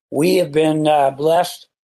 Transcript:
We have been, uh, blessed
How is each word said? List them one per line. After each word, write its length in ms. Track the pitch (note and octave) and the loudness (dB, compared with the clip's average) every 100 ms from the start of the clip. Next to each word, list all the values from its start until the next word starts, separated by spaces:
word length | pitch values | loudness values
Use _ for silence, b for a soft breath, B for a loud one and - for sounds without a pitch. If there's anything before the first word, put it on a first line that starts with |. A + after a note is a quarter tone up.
| - | -10
We 260 | C3 F3 F#3 | -2 0 0
have 160 | D#3 | 0
been, 340 | D3+ D#3 D#3 D3+ | 0 0 0 2
uh, 260 | D3+ C#3 | 2 0
blessed 540 | C3+ D#3 E3 E3+ - - _ | 0 0 0 -2 -8 -20 _